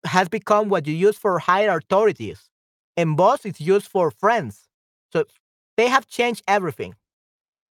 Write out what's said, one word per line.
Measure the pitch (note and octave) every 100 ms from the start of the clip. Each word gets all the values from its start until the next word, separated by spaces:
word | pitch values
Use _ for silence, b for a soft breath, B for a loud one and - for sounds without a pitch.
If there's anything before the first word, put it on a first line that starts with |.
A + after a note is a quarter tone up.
has | E3 F#3 F#3
become | G#3+ - G#3 G#3
what | F#3 D3+
you |
use | D#3+ G3+ -
for | G3+ E3+
higher | - F#3+ G#3+ E3
authorities. | - F#3+ G#3+ D3 G#2 - _ _ _ _ _ -
And | E3 D3+
vos | G3 C#4+
is | G3 -
used | D3+ G3 -
for | F#3+ D#3
friends. | - G#3 A#3 A#2 - _ _ _ _ _
So | E3 - _ _ _ _ -
they | B3
have | C4+ -
changed | - A#3+ A3+ -
everything. | G3+ E3+ - F#2 - _ _ _ _ _ _ _